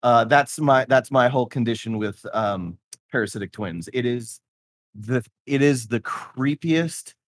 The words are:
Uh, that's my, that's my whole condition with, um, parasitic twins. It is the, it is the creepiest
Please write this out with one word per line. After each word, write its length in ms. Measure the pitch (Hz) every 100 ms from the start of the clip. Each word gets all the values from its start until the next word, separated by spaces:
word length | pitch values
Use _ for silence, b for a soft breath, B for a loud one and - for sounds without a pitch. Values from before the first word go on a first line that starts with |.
Uh, 220 | 123 120
that's 340 | 113 143 139 -
my, 240 | 151 131 120
that's 220 | 131 127
my 160 | 135 123
whole 180 | 131 120
condition 520 | 135 117 110 113 110
with, 280 | 104 98 -
um, 420 | 107 107 98 87 87 _ - _
parasitic 400 | 131 107 110 98
twins. 360 | - 101 85 82
It 120 | 127 120
is 340 | 120 113 - _ _ _ _ _
the, 300 | 104 104 127 117 _ -
it 160 | 139
is 240 | 143 131 110
the 120 | 113
creepiest 1120 | - - - - 131 151 165 160 165 - - _